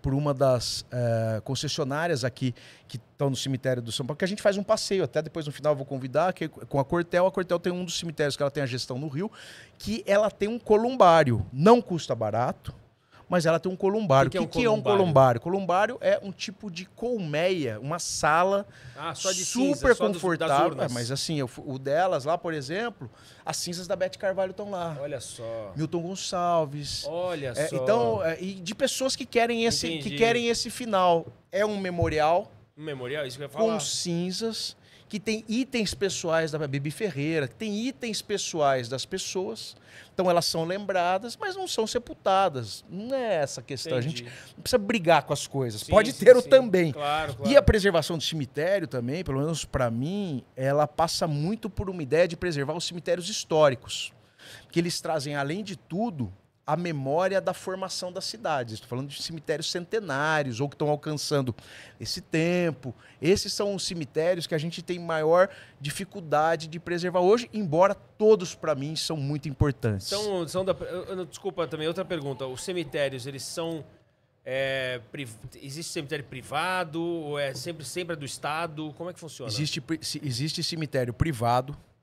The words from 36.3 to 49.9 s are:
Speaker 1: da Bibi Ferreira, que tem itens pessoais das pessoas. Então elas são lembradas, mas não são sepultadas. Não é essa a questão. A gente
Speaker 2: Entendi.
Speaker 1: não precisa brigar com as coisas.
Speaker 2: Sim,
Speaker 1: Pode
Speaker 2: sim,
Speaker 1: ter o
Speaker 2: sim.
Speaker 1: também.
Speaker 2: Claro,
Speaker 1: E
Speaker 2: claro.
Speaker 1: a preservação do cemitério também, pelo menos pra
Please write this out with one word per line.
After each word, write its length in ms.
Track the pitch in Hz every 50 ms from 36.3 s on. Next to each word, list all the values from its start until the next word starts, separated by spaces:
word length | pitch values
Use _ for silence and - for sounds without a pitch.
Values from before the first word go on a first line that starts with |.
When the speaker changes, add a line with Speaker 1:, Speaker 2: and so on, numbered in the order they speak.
| 160 165 160 160
Speaker 1:
da 160 | 143 156 156 143
Bibi 220 | 131 143 139 151
Ferreira, 580 | 143 - 226 208 143 135 143 151 165 160 143 127
que 60 | -
tem 200 | - 220 220 202 202 226
itens 340 | 262 269 - - 240 214 -
pessoais 680 | - - 208 196 - - - 170 147 139 135 131 123 113
das 180 | 131 127 -
pessoas. 680 | - - 123 - - - 185 185 220 233 220 - - - - - - - - - - _
Então 160 | - 185 185
elas 140 | 175 175 160
são 200 | - - 165 165
lembradas, 720 | 165 180 202 208 196 196 185 175 175 185 190 214 240 233 -
mas 160 | - 403 359
não 100 | 392 381
são 200 | 359 - - 220
sepultadas. 1000 | 214 - 247 233 - 320 - - 214 190 190 196 185 151 131 117 104 - - - -
Não 240 | 160 180 208 240 269
é 220 | 269 254 226 196
essa 240 | 165 147 - - -
a 40 | 120
questão. 320 | - 143 123 - 165 139
A 40 | 127 117
gente 200 | 143 165 120 120
Speaker 2:
Entendi. 140 | 120 - - - - -
Speaker 1:
não 60 | - -
precisa 160 | - - -
brigar 440 | 202 196 233 233 170 165 165 151 139
com 100 | - 147
as 140 | - -
coisas. 340 | - - 139 131 120 107 107
Speaker 2:
Sim, 100 | - -
Speaker 1:
Pode 220 | 170 202 214 233 269
Speaker 2:
sim, 120 | - 202
Speaker 1:
ter 120 | 208 254
o 60 | 247 -
Speaker 2:
sim. 60 | -
Speaker 1:
também. 420 | 269 262 254 233 180 185 175 160 135
Speaker 2:
Claro, 400 | 151 147 143 147 156 156 147 143
Speaker 1:
E 40 |
Speaker 2:
claro. 220 | 113 - - 269 285
Speaker 1:
a 40 | 294
preservação 560 | - 220 214 185 202 180 170 147 - 175 165
do 40 | 151
cemitério 640 | - - 160 139 120 - 139 151 175 196 202 170
também, 380 | 123 - 131 117 120 139 170 185
pelo 160 | 170 139 135
menos 240 | 139 156 165 147 -
pra 260 | - - 139 127 120